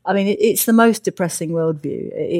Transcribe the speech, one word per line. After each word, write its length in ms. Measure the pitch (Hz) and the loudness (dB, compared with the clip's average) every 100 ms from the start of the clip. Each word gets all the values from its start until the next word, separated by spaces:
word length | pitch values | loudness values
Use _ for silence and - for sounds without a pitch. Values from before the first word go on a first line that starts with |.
| - | -2
I 60 | |
mean, 160 | 196 196 | 0 0
it, 100 | 202 | 0
it's 260 | 220 185 - | 0 0 2
the 60 | |
most 300 | 226 226 214 | 4 4 2
depressing 480 | 190 180 175 - 160 | -2 -2 -4 -4 -4
worldview. 600 | 165 160 151 147 - - | -2 -2 -2 -6 -8 -8
It, 180 | - - | -8 -4